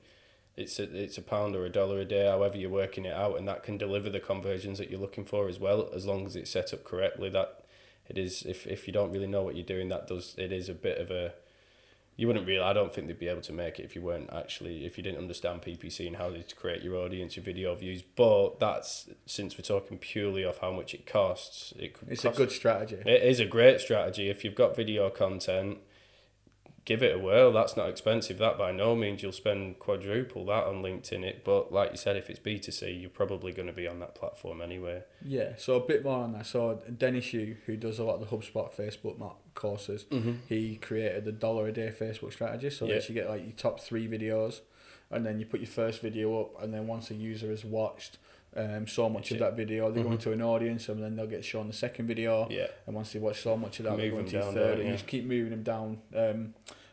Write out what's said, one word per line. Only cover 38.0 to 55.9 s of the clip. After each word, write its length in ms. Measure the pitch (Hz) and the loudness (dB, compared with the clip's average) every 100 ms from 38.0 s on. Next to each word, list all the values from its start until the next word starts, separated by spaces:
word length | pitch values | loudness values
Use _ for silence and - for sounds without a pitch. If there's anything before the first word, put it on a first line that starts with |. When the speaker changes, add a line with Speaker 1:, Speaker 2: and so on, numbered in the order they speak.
Speaker 2:
a 40 | |
lot 160 | 110 98 | 0 -2
of 80 | 107 | -2
the 80 | 107 | -6
HubSpot 380 | - 113 - | -4 -4 -4
Facebook 460 | - 104 107 113 113 | -4 -8 -6 -8 -8
Map 160 | 104 - - | -10 -12 -16
courses, 500 | - 104 101 - - | -6 -4 -4 -4 -8
Speaker 1:
Mm-hmm. 280 | - 135 113 120 - | -2 0 0 -2 -2
Speaker 2:
he 280 | 113 110 110 | -2 -2 -4
created 480 | - 110 110 92 | -4 0 0 0
the 80 | 107 | -4
dollar 340 | 110 113 117 107 | -2 0 2 0
a 60 | |
day 200 | 113 110 107 | -2 -4 -4
Facebook 340 | 113 110 104 | -6 -6 -10
strategy. 380 | - 113 117 139 | -6 -4 -4 -6
So 160 | 139 113 | -2 0
Speaker 1:
Yeah. 80 | |
Speaker 2:
that 140 | 107 104 | 0 0
you 60 | |
get, 140 | 113 107 | -2 -2
like, 140 | 107 | -4
your 100 | 98 107 | -6 -2
top 240 | 120 - | -2 -2
three 260 | - 113 113 | -4 -4 -2
videos, 540 | 110 110 110 110 117 - - - - - | -2 0 2 0 -2 -16 -20 -20 -20 -8
and 160 | 113 110 | -4 -2
then 140 | 107 | -4
you 60 | 110 | -4
put 120 | 117 | -6
your 80 | 110 | -4
first 320 | - 113 113 | -2 -2 -2
video 400 | 113 110 107 110 | -6 -2 0 0
up, 220 | 107 - | -2 -6
and 100 | 110 | -6
then 140 | 110 110 | -6 -4
once 240 | 113 110 | -6 -6
a 40 | 107 | -8
user 320 | 110 110 107 | -6 -6 -4
has 140 | 107 | -6
watched, 540 | 107 110 107 - - - - - _ - | -4 0 0 -2 -16 -20 -20 -20 _ -6
um, 300 | 107 107 110 | -4 -4 -4
so 220 | - 113 | 0 2
much 240 | 110 - | 0 -4
of 60 | 110 | 0
Speaker 1:
Yeah. 80 | 107 | 0
Speaker 2:
that 100 | 117 | 0
video, 340 | 107 110 110 | -2 0 2
they 100 | 117 | 2
go 40 | |
Speaker 1:
Mm-hmm. 80 | 117 | 2
Speaker 2:
into 180 | 113 113 | 0 0
an 100 | 110 | 0
audience, 460 | 117 113 117 117 - | 2 2 2 -2 -4
and 140 | 110 | -6
then 140 | 107 110 | -4 -4
they'll 100 | 110 | -4
get 180 | 104 | -6
shown 220 | - 110 107 | -6 -6 -6
the 60 | |
second 340 | 107 120 - 117 | -4 -4 -4 -2
video. 400 | 113 113 110 110 | 0 2 2 2
Speaker 1:
Yeah. 200 | 104 90 - - | -2 -4 -6 -8
Speaker 2:
And 80 | |
once 180 | 107 107 | -8 -6
they've 80 | 107 | -2
watched 220 | 107 107 | -2 0
so 140 | 120 113 | 0 0
much 240 | 107 - | -2 -4
of 60 | 110 | -2
that, 100 | 104 | 0
they 80 | |
Speaker 1:
Move 60 | 110 | 0
Speaker 2:
go 40 | 107 | 0
Speaker 1:
them 80 | 92 | -2
Speaker 2:
into 60 | 98 | 0
your 60 | |
Speaker 1:
down, 100 | 101 | 0
Speaker 2:
third, 80 | 107 | 4
Speaker 1:
don't 100 | 110 | 4
Speaker 2:
and 80 | 110 | 4
you 20 | 104 | 0
Speaker 1:
you? 60 | |
Speaker 2:
just 140 | 101 - | -2 -2
keep 160 | 131 | -4
moving 260 | 123 123 113 | 0 0 0
them 120 | 113 | -2
down, 340 | 113 113 110 | -2 -2 -4